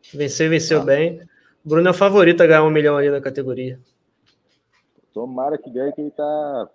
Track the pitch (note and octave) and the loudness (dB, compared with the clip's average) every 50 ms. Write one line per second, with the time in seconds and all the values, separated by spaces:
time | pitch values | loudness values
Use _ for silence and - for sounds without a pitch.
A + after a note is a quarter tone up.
0 | _ - - C#3+ D3 C3+ - - D#3+ D#3+ E3 D3+ - - D#3+ D3 C3+ C#3 C#3 C#3+ | _ -16 -10 -8 -8 -6 -2 -2 0 0 0 0 0 0 -2 0 2 2 0 2
1 | D#3+ F3 E3+ - - _ _ _ _ _ _ _ - D3+ D#3 E3 F3 F3+ F3 - | 0 -2 -4 -8 -18 _ _ _ _ _ _ _ -6 -2 0 2 2 2 2 2
2 | G3+ G3+ G3 G#3 F3 E3+ E3+ E3+ E3+ D#3+ D#3+ D#3 D#3 D#3 D#3 D3+ D3 D3 D3 C#3+ | 2 4 4 6 6 6 6 6 6 6 6 4 4 4 2 2 2 2 2 2
3 | C#3+ C#3+ C#3+ C#3 C#3 C3+ C3 C#3 B2+ C3 B2 B2+ B2+ B2+ B2+ B2+ _ _ _ _ | 0 0 -2 -2 -6 -8 -8 -8 -8 -8 -8 -8 -10 -12 -12 -16 _ _ _ _
4 | _ _ _ _ _ _ _ _ _ _ _ _ _ _ _ _ _ _ _ _ | _ _ _ _ _ _ _ _ _ _ _ _ _ _ _ _ _ _ _ _
5 | _ _ - G#2+ A#2+ C3 B2+ B2+ C3 D3 D#3 - - - A#2 B2+ C3+ C#3+ - - | _ _ -12 -12 -10 -10 -8 -6 -6 -4 -6 -6 -8 -10 -8 -6 -6 -6 -6 -8
6 | D3 D3 - - D3 D3 D3+ D3+ D3 C#3+ C#3 A#2+ G2+ - _ | -10 -10 -8 -8 -6 -6 -4 -6 -6 -6 -8 -8 -10 -10 _